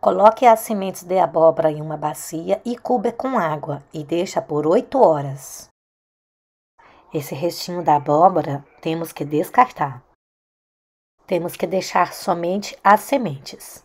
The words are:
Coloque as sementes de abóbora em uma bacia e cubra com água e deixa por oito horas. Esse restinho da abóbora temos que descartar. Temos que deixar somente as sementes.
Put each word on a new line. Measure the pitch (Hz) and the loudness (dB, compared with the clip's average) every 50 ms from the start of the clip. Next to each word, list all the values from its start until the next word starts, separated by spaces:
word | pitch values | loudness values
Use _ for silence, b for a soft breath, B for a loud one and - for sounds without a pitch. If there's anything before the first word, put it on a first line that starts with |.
Coloque | - 208 185 185 196 214 220 - 277 | 4 2 2 6 6 6 6 8 6
as | 240 226 220 | 6 6 6
sementes | - - 226 202 190 190 - - - | 2 -6 -6 -4 -4 -6 -8 -10 -8
de | 175 180 185 | -2 0 0
abóbora | 175 156 156 170 160 165 160 147 160 160 | 0 2 2 4 4 4 4 4 0 0
em | 151 151 | 0 -2
uma | 151 156 151 151 | -8 -10 -10 -6
bacia | 151 151 151 - - - - 160 165 180 190 - - | -6 -6 -8 -8 -12 -12 -10 -10 -4 -4 -4 -4 -4
e | 233 240 240 | -10 -10 -8
cubra | _ - 247 247 196 233 | _ -2 -2 -2 -2 -4
com | 233 - - 262 262 240 | -6 -4 -6 -4 -2 -2
água | 175 160 151 151 143 156 143 139 - _ | -2 -2 -4 -4 -6 -8 -10 -10 -10 _
e | _ 160 | _ -14
deixa | 151 139 165 170 180 190 - 175 | -8 -4 -4 -4 -4 -2 -4 -6
por | 160 - 156 147 147 | -6 -2 -4 -2 0
oito | 151 175 233 247 - - 269 | 2 2 2 0 0 2 4
horas. | 240 180 160 147 139 139 139 139 - - - - - _ _ _ _ _ _ _ _ _ _ _ _ _ _ _ _ _ _ _ _ _ _ b b b b b b b - | 4 6 4 2 -2 -6 -8 -10 -14 -18 -20 -20 -20 _ _ _ _ _ _ _ _ _ _ _ _ _ _ _ _ _ _ _ _ _ _ b b b b b b b -8
Esse | 160 139 - 180 | -8 -6 -6 -8
restinho | 135 160 175 170 - - - 180 175 170 | -4 -4 -4 -4 -4 -10 -8 -8 -4 0
da | 160 151 147 | 2 2 2
abóbora | 135 151 147 151 170 190 185 160 143 156 139 139 143 _ _ _ | 2 2 4 6 6 6 6 4 -2 -2 -4 -6 -8 _ _ _
temos | - 165 160 165 165 160 | -6 -4 -4 -4 -6 -8
que | - - 156 | -8 -10 -8
descartar. | 143 151 147 147 143 - - - - - - 151 139 127 120 _ _ _ _ _ _ _ _ _ _ _ _ _ _ _ _ _ _ _ _ _ _ _ _ _ - | -4 -2 -2 -2 0 2 2 2 2 2 -6 -6 -6 -6 -12 _ _ _ _ _ _ _ _ _ _ _ _ _ _ _ _ _ _ _ _ _ _ _ _ _ -4
Temos | 190 175 165 175 - - | -2 -2 -2 -4 -6 -6
que | - 175 | -6 -2
deixar | 180 190 180 - - 185 180 170 - | -2 -4 -4 -2 0 0 0 0 -2
somente | - - - 180 170 170 175 185 208 202 - - - | -10 -4 -4 -2 -2 0 -2 -2 -4 -4 -8 -14 0
as | _ 196 208 226 | _ 6 6 6
sementes. | - - - 277 247 180 139 139 - - - - - - - - _ | 4 0 -2 -2 -2 -2 -6 -8 -12 -16 -18 -18 -18 -20 -20 -20 _